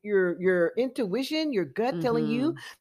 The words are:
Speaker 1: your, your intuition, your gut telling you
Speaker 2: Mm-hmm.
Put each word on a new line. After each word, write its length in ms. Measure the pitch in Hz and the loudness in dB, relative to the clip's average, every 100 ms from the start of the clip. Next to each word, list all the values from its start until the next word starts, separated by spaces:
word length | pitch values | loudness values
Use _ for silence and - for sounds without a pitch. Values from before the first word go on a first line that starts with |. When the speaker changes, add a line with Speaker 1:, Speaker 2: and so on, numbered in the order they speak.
Speaker 1:
your, 380 | 208 202 180 175 | 0 2 2 2
your 320 | 180 180 165 214 | 2 4 2 2
intuition, 760 | 254 247 208 214 269 311 311 | -2 0 -2 -2 -2 -2 -2
your 120 | 226 | -2
gut 360 | 151 131 240 175 | -2 -2 -2 0
telling 260 | 196 233 151 | 0 0 0
you 240 | 233 294 | 0 -2
Speaker 2:
Mm-hmm. 80 | 339 - - | -4 -10 -4